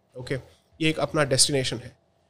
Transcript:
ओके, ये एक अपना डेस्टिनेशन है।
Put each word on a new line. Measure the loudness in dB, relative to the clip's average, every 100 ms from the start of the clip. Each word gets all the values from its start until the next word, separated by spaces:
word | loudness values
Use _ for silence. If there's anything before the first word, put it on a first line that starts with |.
| _ -16
ओके, | -8 -8 -8 _ _ -2
ये | -2
एक | 0
अपना | -2 0
डेस्टिनेशन | 2 4 4 2 -2 -6
है। | -12 _ _ _